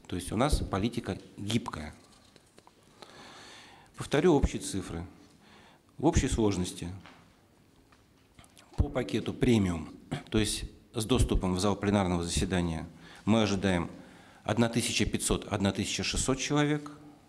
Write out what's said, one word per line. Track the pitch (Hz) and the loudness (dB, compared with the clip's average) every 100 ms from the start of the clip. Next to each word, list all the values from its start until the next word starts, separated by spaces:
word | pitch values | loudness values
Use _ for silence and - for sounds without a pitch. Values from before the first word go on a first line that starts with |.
| - | -10
То | |
есть | 90 - | -8 -4
у | 98 | 0
нас | 147 - | 2 0
политика | 92 98 117 120 101 92 - | -2 -2 -2 -4 -6 -8 -10
гибкая. | - 101 117 - 80 73 - - - - - _ - - _ _ - - - - - - - - - - - | -10 -4 -2 -4 -10 -12 -14 -20 -20 -20 -20 _ -20 -20 _ _ -20 -20 -20 -20 -20 -20 -20 -20 -20 -20 -14
Повторю | - 143 185 | -2 2 6
общие | 143 - 110 | 6 4 0
цифры. | - 98 - 82 90 - - - - - - - _ - | -6 -6 -6 -8 -10 -16 -20 -20 -20 -20 -20 -20 _ -2
В | |
общей | 151 165 139 | 0 2 0
сложности | 117 107 90 90 - 90 98 - - - _ _ _ _ _ _ _ _ _ _ _ - - - - | 2 2 2 -4 -6 -12 -12 -18 -20 -20 _ _ _ _ _ _ _ _ _ _ _ -20 -20 -10 -2
по | - | 0
пакету | 127 120 113 - | 0 -2 -2 -2
премиум, | 82 127 110 92 82 76 - - - - | 0 4 6 4 0 -6 -14 -10 -10 -2
то | 110 | 0
есть | 104 - - - - | 0 -2 -8 -14 -10
с | 120 | -6
доступом | 101 120 - 101 92 | 0 2 4 2 2
в | 90 | 2
зал | 101 | 0
пленарного | 92 101 101 90 87 | 2 2 2 4 0
заседания, | 85 - 92 90 85 80 85 - - - | 0 -2 0 0 0 -4 -8 -14 -20 -4
мы | 98 113 | 2 4
ожидаем | 101 95 95 87 82 - - - - - | 4 2 2 0 -2 -10 -20 -20 -20 -10
одна | - 113 117 | -2 2 2
тысяча | 120 - - | 2 0 0
пятьсот, | 101 101 - 90 - | 0 0 0 -2 -2
одна | 101 98 | 0 0
тысяча | 101 95 - | 0 -4 -4
шестьсот | 92 107 - 135 | -4 -2 -2 -2
человек. | - 147 147 151 - - - - | 0 2 2 0 -4 -16 -20 -20